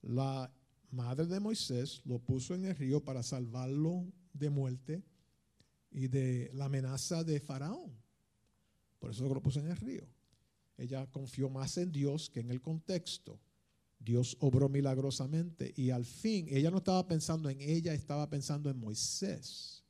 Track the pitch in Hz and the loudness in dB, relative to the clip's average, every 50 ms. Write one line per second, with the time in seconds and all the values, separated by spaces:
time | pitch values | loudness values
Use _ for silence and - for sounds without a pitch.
0 | - 123 120 127 135 135 135 135 131 127 - _ _ _ _ _ _ _ - 127 | -4 0 0 0 2 0 -2 -4 -6 -8 -12 _ _ _ _ _ _ _ -6 -4
1 | 120 120 127 135 160 170 180 196 208 214 220 - - - 127 123 127 151 - - | -2 -2 0 0 0 0 0 -2 0 -2 -2 -2 -2 -2 0 -2 -2 -2 -6 -10
2 | - - 123 120 123 - 131 131 123 - 175 180 190 190 180 139 143 131 139 147 | -6 -4 -4 -4 0 0 0 0 0 -2 -4 -2 -2 -2 -2 -2 2 2 2 2
3 | 143 139 131 127 120 - 139 127 123 117 117 127 127 131 139 147 151 160 180 180 | 2 0 -4 -4 -2 -2 -2 -4 -4 -4 -4 -4 -4 -2 0 2 2 2 2 0
4 | 175 185 - - - _ _ 143 143 147 143 139 135 131 127 127 - - 151 180 | -4 -6 -8 -16 -20 _ _ -2 0 0 2 2 2 0 -2 -4 -4 -6 -6 -6
5 | 196 - _ _ _ _ _ _ _ _ _ _ - _ _ _ _ _ - 139 | -6 -12 _ _ _ _ _ _ _ _ _ _ -20 _ _ _ _ _ -4 -2
6 | 131 127 127 139 131 127 123 123 123 - 127 135 143 135 139 135 131 131 135 127 | 0 2 2 2 2 2 2 0 -2 -4 -4 -4 -2 0 0 0 0 0 -2 -2
7 | - - 175 165 165 165 156 143 143 - 139 131 139 160 220 349 349 214 123 107 | -2 0 0 0 2 2 2 0 0 -4 -6 -4 -4 -4 -4 -6 -8 -12 -14 -16
8 | - _ _ _ _ _ _ _ _ _ _ _ _ _ _ _ _ _ _ _ | -20 _ _ _ _ _ _ _ _ _ _ _ _ _ _ _ _ _ _ _
9 | - 107 110 104 127 139 135 131 - 147 127 147 143 160 175 - 220 254 269 - | -8 -6 -4 -2 0 0 0 4 4 2 2 2 -2 -2 -4 -4 -4 -6 -6 -8
10 | - - - _ _ _ _ _ _ _ _ _ _ _ _ - 127 120 135 131 | -10 -14 -20 _ _ _ _ _ _ _ _ _ _ _ _ -10 -6 -6 -4 -6
11 | 135 131 - 139 135 127 - 131 135 131 127 135 135 - - 180 175 180 156 143 | -6 -6 -8 -8 -8 -6 -2 0 0 0 0 -2 -4 -2 0 0 0 0 2 2
12 | 139 139 139 156 156 - - 123 117 120 123 127 - - 160 160 - - 185 170 | 2 2 2 0 -2 -4 -4 -4 -2 -2 -2 -2 -2 -2 -4 -4 -2 -2 -2 -2
13 | - - - - _ - 104 104 _ _ _ _ _ _ _ _ _ _ _ _ | -2 -4 -8 -8 _ -14 -16 -16 _ _ _ _ _ _ _ _ _ _ _ _
14 | 110 110 117 120 131 - - - - 139 127 131 139 135 135 139 143 135 131 131 | 0 4 4 4 4 2 0 4 4 6 8 8 6 6 4 4 2 4 2 2
15 | 135 139 131 - 131 135 151 160 170 175 165 - 127 127 - - 131 127 127 123 | 0 0 0 -2 -2 0 0 0 0 -2 -2 -4 -6 -4 -2 2 2 2 2 2
16 | 120 117 - - - 220 220 196 160 156 139 135 143 165 180 190 185 - 185 185 | 0 -4 -8 -4 0 0 0 2 0 2 2 4 4 4 4 4 2 4 4 4
17 | 180 185 170 156 156 - 165 160 156 143 135 135 139 147 160 165 160 170 156 135 | 4 4 2 0 2 0 0 0 0 -2 -2 -2 0 2 2 2 2 2 -2 -2
18 | - - 143 147 147 147 151 143 131 - 147 143 147 143 135 127 113 107 107 - | -2 -2 -2 -2 0 0 -2 -4 -2 0 -2 0 0 0 -2 0 -2 -4 -2 -2
19 | - - - - 196 - 80 - - - - - - - - - _ | -2 -2 -2 -2 -2 -2 -2 -4 -8 -10 -12 -12 -12 -12 -14 -16 _